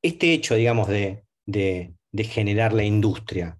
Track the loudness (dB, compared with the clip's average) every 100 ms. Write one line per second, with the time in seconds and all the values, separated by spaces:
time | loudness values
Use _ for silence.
0 | -2 2 2 2 2 2 4 2 0 0
1 | -2 -6 _ _ -6 -2 0 -2 -8 -18
2 | _ -6 -4 -2 0 2 2 2 2 2
3 | 2 -2 -8 -8 -8 -12